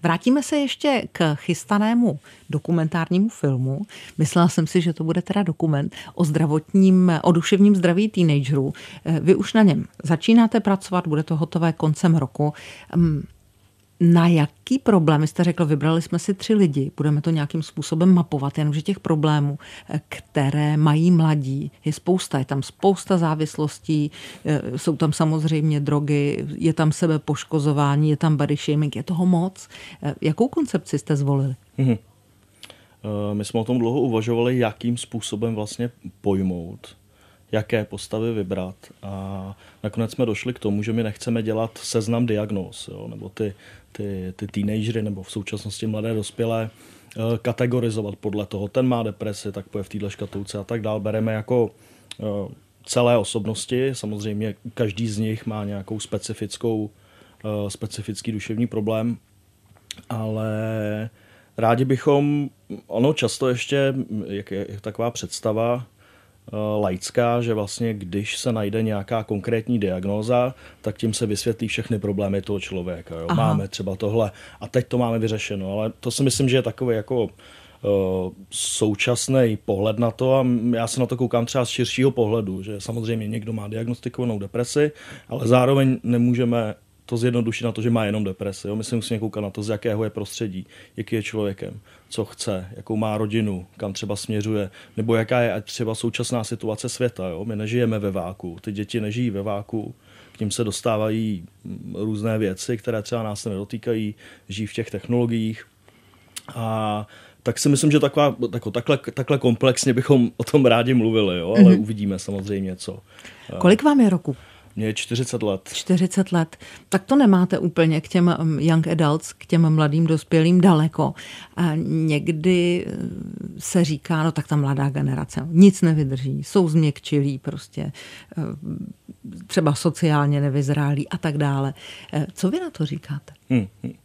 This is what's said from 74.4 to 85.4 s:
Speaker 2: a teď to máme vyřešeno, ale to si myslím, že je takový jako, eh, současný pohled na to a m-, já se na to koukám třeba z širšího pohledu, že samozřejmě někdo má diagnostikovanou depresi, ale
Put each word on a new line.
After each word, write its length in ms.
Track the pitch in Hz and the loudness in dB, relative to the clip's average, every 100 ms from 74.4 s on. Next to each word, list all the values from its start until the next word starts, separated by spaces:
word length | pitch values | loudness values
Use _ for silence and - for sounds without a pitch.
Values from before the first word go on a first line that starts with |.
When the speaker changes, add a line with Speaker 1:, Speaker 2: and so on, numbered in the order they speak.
| - - | -20 -16
Speaker 2:
a 60 | 104 | -4
teď 200 | 127 120 | -2 0
to 100 | 123 | -2
máme 220 | 120 113 | 0 0
vyřešeno, 520 | 113 107 - 101 95 | -2 -4 -6 -6 -6
ale 200 | 101 110 - | -4 -6 -6
to 120 | 123 | -8
si 120 | - | 0
myslím, 260 | 139 - 135 | 0 2 2
že 80 | 131 | 2
je 40 | |
takový 340 | 117 - 127 110 | 0 -4 -2 -2
jako, 340 | 104 127 101 - - - - - | -2 -2 -2 -6 -20 -20 -20 -8
eh, 40 | 101 101 95 95 92 - 98 | 0 2 2 -2 -4 -10 -14
současný 1080 | - - - 107 101 - 120 - 131 120 107 - | -8 -6 0 0 0 0 -2 2 4 4 2 -2
pohled 340 | 98 107 107 | 0 0 0
na 120 | 117 | -2
to 240 | 110 131 131 | 0 2 4
a 60 | |
m-, 320 | 127 120 117 117 | 4 0 0 0
já 120 | 113 | -2
se 120 | - | -2
na 60 | 123 | -2
to 120 | 123 | 0
koukám 280 | 127 120 117 | 0 0 0
třeba 200 | 135 120 | -2 -2
z 40 | |
širšího 420 | - 120 - 135 | -2 -2 2 2
pohledu, 520 | 123 107 113 101 95 | 2 0 0 -2 -8
že 180 | 95 101 | -10 -10
samozřejmě 460 | - 117 110 113 104 | -8 -6 -4 -4 -4
někdo 260 | 110 107 | -6 -6
má 140 | 110 104 | -8 -8
diagnostikovanou 720 | 110 117 120 127 - 123 107 | -8 -6 -6 -8 -4 -4 -4
depresi, 520 | 98 117 120 147 151 151 - - _ | -6 -6 -2 0 0 -2 -20 -20 _
ale 180 | 120 | -4